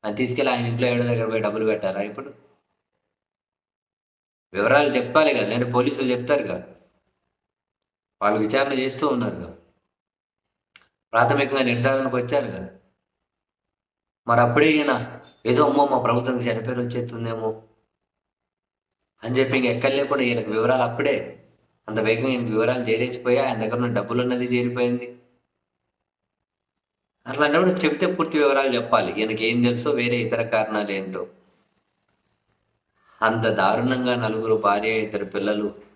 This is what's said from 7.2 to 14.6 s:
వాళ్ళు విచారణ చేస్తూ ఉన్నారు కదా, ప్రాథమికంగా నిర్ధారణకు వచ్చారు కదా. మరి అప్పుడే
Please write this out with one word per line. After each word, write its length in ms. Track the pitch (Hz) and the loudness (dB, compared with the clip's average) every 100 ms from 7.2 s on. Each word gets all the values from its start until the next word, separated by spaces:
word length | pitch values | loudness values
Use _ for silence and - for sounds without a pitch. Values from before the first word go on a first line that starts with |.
| _ _ _ _ _ _ _ _ _ _ | _ _ _ _ _ _ _ _ _ _
వాళ్ళు 180 | 101 110 | 0 0
విచారణ 320 | 107 135 139 | 0 0 0
చేస్తూ 360 | 135 131 131 151 | -2 -4 -2 0
ఉన్నారు 280 | 123 113 92 | 0 -2 -6
కదా, 180 | 87 - _ _ _ _ _ _ _ _ _ _ _ _ _ _ _ | -12 -16 _ _ _ _ _ _ _ _ _ _ _ _ _ _ _
ప్రాథమికంగా 500 | 113 120 143 135 139 | 2 4 2 0 0
నిర్ధారణకు 540 | 127 120 127 135 131 127 | 0 2 2 0 0 -2
వచ్చారు 300 | 120 143 120 | 0 -2 -2
కదా. 220 | 95 92 - _ _ _ _ _ _ _ _ _ _ _ _ _ _ - | -8 -12 -18 _ _ _ _ _ _ _ _ _ _ _ _ _ _ 0
మరి 120 | 117 | 4
అప్పుడే 320 | 120 123 | 4 6